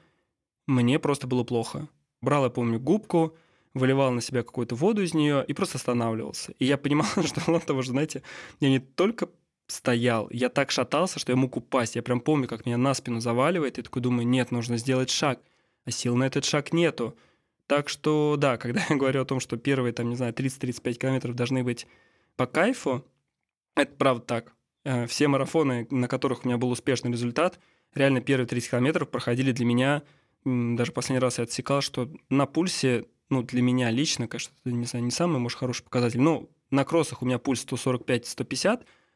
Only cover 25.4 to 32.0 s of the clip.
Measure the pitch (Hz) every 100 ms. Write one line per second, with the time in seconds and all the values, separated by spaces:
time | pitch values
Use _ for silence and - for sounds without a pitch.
25.4 | 135 165 143 120 113 131 123 131 135 123
26.4 | 123 120 123 123 - 127 123 117 120 117
27.4 | 175 - _ _ _ 139 139 127 123 135
28.4 | 120 123 - 120 131 165 143 120 - 120
29.4 | 135 123 120 120 135 147 - _ _ _
30.4 | 135 123 120 120 120 139 120 131 127 -
31.4 | 110 - - 139 - -